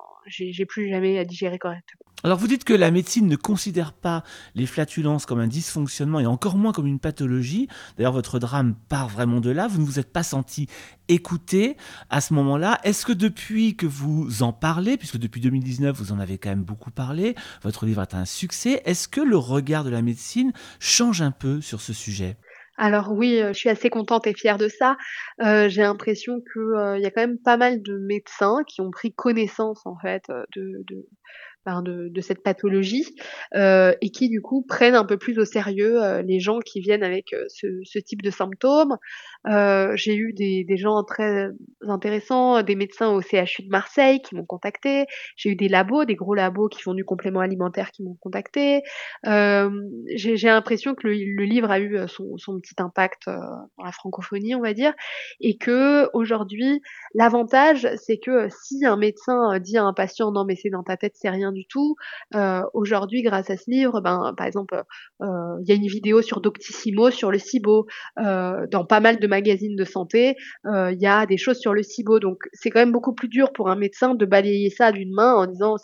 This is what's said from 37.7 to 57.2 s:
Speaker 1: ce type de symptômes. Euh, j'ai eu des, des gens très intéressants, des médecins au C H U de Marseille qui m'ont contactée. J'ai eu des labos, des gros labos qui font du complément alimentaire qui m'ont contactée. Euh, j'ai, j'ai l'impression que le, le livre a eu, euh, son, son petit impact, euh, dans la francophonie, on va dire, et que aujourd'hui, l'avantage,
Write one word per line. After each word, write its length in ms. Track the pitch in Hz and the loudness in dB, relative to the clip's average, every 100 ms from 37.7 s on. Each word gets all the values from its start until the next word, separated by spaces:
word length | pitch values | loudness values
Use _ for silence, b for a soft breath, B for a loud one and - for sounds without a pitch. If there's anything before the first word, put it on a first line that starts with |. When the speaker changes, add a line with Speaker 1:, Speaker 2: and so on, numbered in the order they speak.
| 185 | -8
Speaker 1:
ce 160 | 190 208 | -8 -8
type 220 | - 208 | -8 -6
de 80 | 196 | -6
symptômes. 680 | 190 190 190 262 294 294 262 B B B B 220 | -4 -6 0 2 4 4 0 B B B B 0
Euh, 460 | 208 202 196 196 | 2 4 4 2
j'ai 220 | 214 214 214 | 0 0 0
eu 160 | 226 | -2
des, 320 | 202 202 190 | -2 -2 0
des 120 | 180 190 | 0 0
gens 280 | 208 214 | 0 0
très 460 | 208 - 214 202 196 196 - - 208 | -2 -2 -2 -2 -4 -8 -20 -12 -6
intéressants, 760 | 196 208 208 - 254 254 240 | -4 -2 -4 -2 2 4 4
des 140 | 202 196 | 2 0
médecins 340 | 196 - 226 | -2 -2 0
au 100 | 202 | 0
C 160 | 180 190 | 2 0
H 240 | 180 - | 0 -4
U 60 | 190 | -2
de 40 | |
Marseille 500 | 190 202 - 269 269 | -2 0 4 4 4
qui 120 | - | 0
m'ont 120 | 180 165 | -12 -10
contactée. 580 | 180 202 - 277 277 277 B B B | -8 -8 -6 -2 0 -2 B B B
J'ai 140 | 208 | -4
eu 40 | |
des 140 | 190 196 | 0 2
labos, 380 | 185 190 285 269 | 4 4 2 0
des 80 | |
gros 200 | 202 190 | -2 -2
labos 340 | 202 185 190 214 | 0 0 0 -2
qui 120 | - | -4
font 140 | 190 | -6
du 100 | 185 | -6
complément 360 | 190 180 190 190 | -4 -4 -4 -2
alimentaire 500 | 185 190 180 185 196 | -2 -2 -4 -4 -8
qui 120 | - | -8
m'ont 140 | 185 180 | -14 -12
contactée. 640 | 190 196 - 285 285 285 285 B B B 220 | -10 -10 -6 0 2 2 0 B B B 2
Euh, 440 | 208 208 202 202 202 202 - - | 4 4 4 2 -2 -10 -12 -8
j'ai, 240 | 233 208 220 | -4 0 2
j'ai 100 | 226 | 4
l'impression 460 | 220 208 226 277 | 4 2 -2 -2
que 120 | 269 220 | -4 -2
le, 60 | |
le 320 | 208 196 196 | -2 -2 -2
livre 260 | 202 240 220 | 2 2 2
a 80 | 196 | 0
eu, 200 | 202 202 | 0 -4
euh, 80 | 180 | -6
son, 320 | - 190 175 | -10 -12 -12
son 200 | - 190 | -10 -10
petit 160 | - - | -10 -8
impact, 500 | 180 196 185 - - | -6 -2 -2 -4 -10
euh, 80 | 175 - - 202 - | -10 -10 -14 -16 -16
dans 80 | |
la 80 | 180 | -16
francophonie, 640 | - 190 190 180 202 214 | -14 -12 -10 -8 -6 -4
on 80 | 254 | -2
va 100 | 226 | -2
dire, 220 | 208 294 302 B B B B | 0 0 -2 B B B B
et 180 | 233 208 | -2 0
que 500 | - 247 277 294 269 | 2 4 4 4 4
aujourd'hui, 640 | 247 226 226 196 208 262 285 B B B | 2 0 -2 -2 -2 0 0 B B B
l'avantage, 720 | 214 | 2